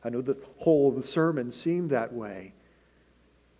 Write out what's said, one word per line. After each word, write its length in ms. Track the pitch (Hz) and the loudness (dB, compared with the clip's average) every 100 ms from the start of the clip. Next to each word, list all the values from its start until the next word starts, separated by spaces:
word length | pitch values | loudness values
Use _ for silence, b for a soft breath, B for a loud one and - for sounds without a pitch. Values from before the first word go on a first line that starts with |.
I 60 | 120 | -6
know 140 | 120 | -4
the 160 | 131 135 - - | -2 -4 -6 -2
whole 320 | - 156 139 | 4 6 6
of 80 | 123 | 2
the 100 | - | -4
sermon 460 | 175 165 156 123 | 0 0 0 -6
seemed 380 | 117 165 175 170 | -6 -2 -2 0
that 220 | 131 113 | 0 0
way. 420 | 120 107 95 95 - b b b b b b b _ _ _ | -6 -10 -12 -14 -20 b b b b b b b _ _ _